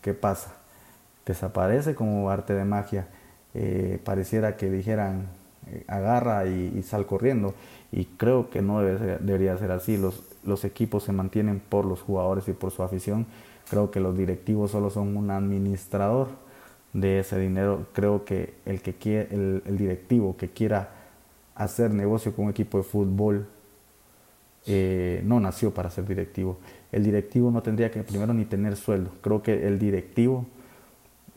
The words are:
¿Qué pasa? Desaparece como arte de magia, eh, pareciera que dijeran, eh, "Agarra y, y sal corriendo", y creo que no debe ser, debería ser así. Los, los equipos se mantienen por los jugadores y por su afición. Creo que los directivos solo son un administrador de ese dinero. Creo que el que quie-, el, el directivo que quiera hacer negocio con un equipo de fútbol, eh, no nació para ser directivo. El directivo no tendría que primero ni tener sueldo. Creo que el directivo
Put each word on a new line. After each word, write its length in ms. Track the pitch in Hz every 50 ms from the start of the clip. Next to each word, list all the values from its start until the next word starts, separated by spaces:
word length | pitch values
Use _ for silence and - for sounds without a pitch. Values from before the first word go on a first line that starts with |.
¿Qué 120 | - 101 98
pasa? 400 | - - 101 98 - - - - - - - - - - - - - _ _ _ _ _
Desaparece 720 | - 95 - - 92 - 92 92 95 110 139 143 156 151
como 340 | - 117 107 104 101 101 98
arte 240 | 98 98 101 - 101
de 120 | 98 98
magia, 420 | 98 101 104 101 - - 98 92 - - - - - - _ _ _ -
eh, 460 | - - 104 98 98 92 92 92 95 -
pareciera 540 | - 98 98 95 - - 110 110 107 101 -
que 120 | 101 95
dijeran, 580 | 95 95 95 107 110 107 104 98 95 95 95 92 90 - - - - - - -
eh, 180 | - - - -
"Agarra 580 | 95 98 95 107 120 123 123 120 110 104 95
y, 280 | 92 92 92 90 90 - 95
y 60 | 98
sal 220 | - - 104 98
corriendo", 500 | - 101 95 107 131 135 117 101 98 95 - - - - - - -
y 140 | - - 92
creo 440 | - - - 110 117 127 127 117 120
que 120 | - 104
no 200 | 98 98 104 107
debe 180 | 101 95 92 95
ser, 200 | 110 95 92 -
debería 360 | - 98 98 95 95 95 92 90
ser 140 | 107 95
así. 260 | 92 90 - - 110 101
Los, 240 | 95 92 92 - - - - - -
los 220 | 98 101 95 -
equipos 380 | 98 - - 113 107 - 104 -
se 100 | - 98
mantienen 480 | 95 92 95 - 110 107 104 101 98
por 240 | - - - 104 98
los 160 | 95 92 87
jugadores 460 | - - 101 95 90 92 95 98 95 101
y 20 |
por 200 | 92 - - 95
su 120 | - - 92
afición. 420 | 90 95 92 - 101 101 110 117 - - - - - - - - -
Creo 200 | - 104 104 98
que 100 | - 101
los 160 | 95 92 92 92
directivos 540 | 95 87 92 - - - 107 107 104 101
solo 180 | 104 104 101 101
son 260 | 98 104 101 101 101
un 160 | 101 104 101
administrador 960 | 98 98 98 98 101 98 98 98 98 95 - - - 98 98 101 113 131 135 131 - - - - - - - - - - _ _
de 280 | - 98 95 98 95 98
ese 200 | 95 - - 95
dinero. 480 | 95 95 92 95 98 101 101 - 95 - -
Creo 300 | - 98 104 101 101 101
que 300 | - 101 92 90 - - - -
el 160 | - 98 95
que 180 | - 95 90 -
quie-, 280 | - 110 107 107 104 -
el, 320 | 104 101 98 95 95 95 -
el 120 | - 101 98
directivo 580 | 104 95 92 90 - - 127 120 104 95 92 -
que 140 | - 87
quiera 380 | - - 110 107 104 101 98 - - - - - - - - _ _ _ _ _ _
hacer 360 | - 104 95 - - 120 113
negocio 440 | 104 101 101 101 110 110 - 110 101
con 100 | - 104
un 60 | 104
equipo 280 | 101 - 104 - - 98
de 40 | 95
fútbol, 640 | - - 104 101 98 95 95 104 104 104 101 101 - - - - - - - _ _ _ _ _ _ _ _ _ _ _ _ _ _ _ _ _
eh, 560 | - 101 98 95 95 95 92 90 90 87 87 87
no 140 | 101 120 123
nació 340 | 104 92 90 - - 107 98
para 160 | - 92 92
ser 160 | - - 92 101
directivo. 500 | - 98 98 - - - 95 92 90 - - - - - - -
El 120 | - 113 104
directivo 480 | 107 104 104 98 - - 127 120 123
no 100 | 120 117
tendría 300 | - 117 110 107 117 113
que 100 | 113 110 107
primero 300 | - 98 98 104 110 117
ni 120 | 113 107
tener 300 | 107 - 98 101 107 101
sueldo. 360 | 101 - - 107 95 92 92 - -
Creo 220 | - 101 107 107 -
que 240 | - 107 - - 101
el 100 | 101 98
directivo 680 | 104 104 98 92 - - - - 117 123 131 127 123 - - - - - - - - - - _ _ _ _ _ _ - -